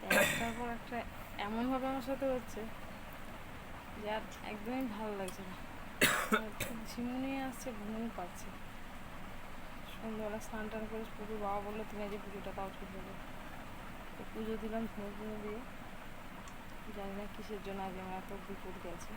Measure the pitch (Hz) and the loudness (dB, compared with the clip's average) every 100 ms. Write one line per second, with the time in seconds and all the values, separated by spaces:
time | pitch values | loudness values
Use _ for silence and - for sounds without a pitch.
0 | 196 208 226 - 233 226 240 233 - 240 | 10 10 10 8 2 2 0 0 0 -2
1 | - - - - 202 220 247 262 262 269 | -2 -4 -6 0 2 4 4 6 4 2
2 | 240 269 269 254 - 214 226 - - - | 2 4 4 4 2 -2 -2 -4 -6 -6
3 | - - - - - - - - - - | -6 -6 -6 -6 -6 -6 -6 -6 -6 -4
4 | 208 214 214 - - 208 208 254 262 208 | 0 0 0 -6 -4 -2 0 2 0 0
5 | 214 202 190 - 190 - - - - - | 0 0 0 -2 -4 -4 -6 -6 -6 6
6 | - - - 214 - - - 233 220 - | 8 8 6 4 4 -2 -2 -2 -4 -2
7 | 240 254 269 269 262 247 269 214 208 220 | 0 2 2 2 0 -2 -4 -2 -2 0
8 | 233 - 175 - - - - - - - | 0 -2 -4 -4 -4 -4 -6 -6 -6 -6
9 | - - - - - - - - - - | -6 -4 -4 -4 -4 -4 -4 -4 -4 -2
10 | 226 214 214 214 - 220 214 220 214 220 | 0 2 2 0 0 -2 0 0 0 0
11 | 220 - 214 214 202 202 202 214 214 208 | -2 -4 -2 0 2 2 2 0 -2 0
12 | 208 208 208 196 190 190 190 - 190 190 | 0 0 -2 -2 -2 0 -2 -2 -4 -4
13 | 190 196 - - - - - - - - | -4 -4 -4 -4 -4 -4 -4 -6 -4 -6
14 | - - - 220 220 220 214 226 226 214 | -6 -4 -4 0 0 2 2 2 0 -2
15 | 202 202 214 214 208 214 254 - - - | -2 -2 -2 -2 -2 -2 -4 -6 -6 -6
16 | - - - - - - - - - 208 | -6 -6 -6 -6 -6 -6 -6 -6 -4 -2
17 | 196 196 202 202 196 208 196 196 190 180 | 0 0 -2 -4 -2 -2 -2 0 0 0
18 | 185 185 185 196 185 196 190 185 180 170 | -2 -2 -2 -4 -4 -4 -4 -4 -4 -4
19 | - | -4